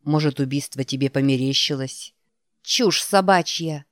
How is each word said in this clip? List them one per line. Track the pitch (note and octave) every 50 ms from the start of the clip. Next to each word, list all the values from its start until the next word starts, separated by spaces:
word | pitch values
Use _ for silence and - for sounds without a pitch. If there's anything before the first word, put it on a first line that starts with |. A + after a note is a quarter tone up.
Может, | _ D3 D3+ D3+ D3+ D3+ C3+ -
убийство | C#3 C3 C3+ C#3+ - - - C3 C3+
тебе | - C3+ C3 C#3 C3+
померещилось?» | - C#3 C3+ C#3 C3+ B2 C3 C3+ C3+ - - - D3 C3+ C3+ B2+ - - - - _ _ _ _ _ _ _ _ _ _
«Чушь | _ - - - G3+ F#3+ E3 -
собачья!» | - - - G3 F#3+ G3 G3 F3+ E3 - - - E3 E3 D3+ D3 - _